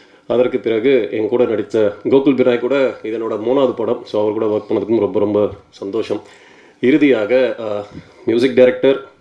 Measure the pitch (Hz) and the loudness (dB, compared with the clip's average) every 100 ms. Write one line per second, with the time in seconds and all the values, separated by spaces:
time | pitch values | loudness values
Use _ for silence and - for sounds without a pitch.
0 | - _ _ 117 123 127 117 110 120 135 | -20 _ _ 0 2 0 -2 0 2 2
1 | 104 110 107 123 120 107 104 113 104 - | 0 -4 -2 0 0 0 -2 0 0 -2
2 | 131 131 139 127 127 120 120 139 127 104 | 0 2 2 2 2 0 0 0 -2 -4
3 | 110 117 113 107 113 131 131 113 110 120 | -8 -6 -4 -4 -2 0 0 0 -4 -4
4 | - 107 107 104 110 104 - 113 98 113 | -4 -2 -2 -2 -2 -2 -2 -4 0 0
5 | 101 98 101 104 101 95 _ - 98 107 | 0 0 0 0 -2 -4 _ -14 -8 -6
6 | 101 104 - - - - - _ 123 151 | -4 -6 -8 -20 -20 -20 -20 _ 0 4
7 | 139 123 104 127 123 107 113 104 101 - | 4 2 2 2 0 -2 -6 -8 -8 -16
8 | - - - 117 131 120 127 123 135 135 | -20 -10 -2 0 2 4 4 4 0 0
9 | - _ | -6 _